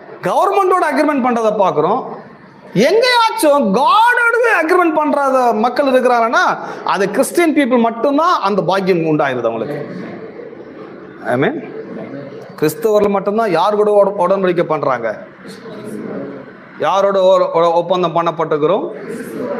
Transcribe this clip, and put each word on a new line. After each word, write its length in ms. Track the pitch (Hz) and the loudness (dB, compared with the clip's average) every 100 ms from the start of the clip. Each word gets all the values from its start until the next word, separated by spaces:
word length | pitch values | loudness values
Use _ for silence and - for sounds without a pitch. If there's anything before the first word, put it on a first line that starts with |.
| - - 180 | -20 -10 -4
கவர்மெண்டோட 580 | 233 370 392 381 370 330 | 0 2 2 2 2 2
அக்ரிமெண்ட் 340 | 269 302 285 247 | 2 0 0 0
பண்றதை 260 | 233 220 208 | 0 0 2
பார்க்கிறோம். 600 | 185 151 156 233 - - - - - - - - 254 | 2 2 0 0 -4 -12 -16 -20 -20 -20 -6 0 2
எங்கேயாச்சும் 800 | 403 494 494 453 - 311 285 226 196 | 4 2 2 2 2 2 4 2 2
காடோடவே 760 | 302 392 466 480 466 466 480 392 | 4 4 4 4 2 2 2 2
அக்ரிமெண்ட் 360 | 320 359 349 311 | 2 2 2 0
பண்றாத 360 | 302 285 277 262 240 214 233 | 0 0 0 2 2 2 0
மக்கள் 240 | 240 285 | 0 2
இருக்கிறாங்கன்னா, 500 | 254 240 240 226 294 359 - - - - | 2 4 2 2 2 0 -2 -6 -8 -4
அது 100 | 170 196 | -2 0
கிறிஸ்டியன் 420 | 196 269 - 339 285 | 0 0 2 2 2
பீப்புள் 280 | 277 247 226 | 2 2 2
மட்டும்தான் 480 | 226 294 277 339 349 196 | 0 0 2 2 2 0
அந்த 140 | 202 | 0
பாக்கியம் 440 | 165 190 185 180 165 | 0 0 0 0 2
உண்டாயிருது 380 | 151 143 123 117 | 0 0 0 -2
அவங்களுக்கு. 280 | 113 110 147 147 - - - - - - - - - - - - - 107 | -2 -4 -6 -10 -12 -12 -14 -14 -16 -16 -16 -18 -18 -18 -18 -18 -12 -4
ஆமென். 240 | 123 156 302 - - - - - 139 143 - - - | 0 0 -2 -8 -12 -12 -12 -12 -14 -14 -16 -18 -2
கிறிஸ்தவர்கள் 560 | 151 151 220 208 202 196 | -2 0 0 2 2 0
மட்டும்தான் 360 | 190 208 226 | -2 -2 0
யார் 260 | 160 185 208 | 2 2 2
கூட 120 | 208 208 | 4 4
உட-, 160 | 196 196 175 | 4 2 0
உடன்படிக்கை 400 | 196 185 175 156 | 2 2 0 0
பண்றாங்க? 340 | 156 143 123 113 101 - - - - - - 107 - - - - - - - - - | 0 0 -2 -2 -6 -10 -18 -18 -18 -16 -16 -12 -12 -10 -10 -10 -12 -16 -20 -20 -6
யாரோட 380 | 147 185 196 196 | -2 2 2 2
ஒ-, 280 | 185 185 185 165 | 4 4 2 2
ஒ-, 140 | 170 165 | 2 2
ஒப்பந்தம் 340 | 170 185 180 160 | 0 0 0 0
பண்ணப்பட்டிருக்கிறோம்? 680 | 170 170 156 156 151 202 349 - - - - - 247 247 | -2 -2 -2 0 0 0 -2 -10 -12 -12 -10 -10 -8 -8